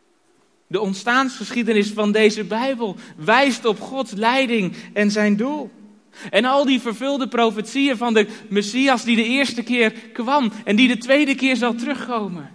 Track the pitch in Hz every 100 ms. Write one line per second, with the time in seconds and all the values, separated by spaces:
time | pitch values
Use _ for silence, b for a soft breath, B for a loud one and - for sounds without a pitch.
0 | _ _ _ _ _ _ _ 175 208 190
1 | 233 247 269 254 202 247 240 214 208 208
2 | 208 208 214 208 185 220 269 254 226 175
3 | B - 156 240 277 233 233 202 - 262
4 | 262 196 220 262 262 233 180 170 B 202
5 | 208 208 208 202 247 302 240 - - -
6 | _ B 202 190 247 277 277 254 240 208
7 | 269 285 262 240 226 208 214 269 277 233
8 | 240 214 202 B - 196 208 233 269 247
9 | 220 233 226 269 269 - 233 247 220 220
10 | - - 226 285 226 B - 208 254 233
11 | 240 277 294 269 262 247 240 233 240 269
12 | - 233 202 175 139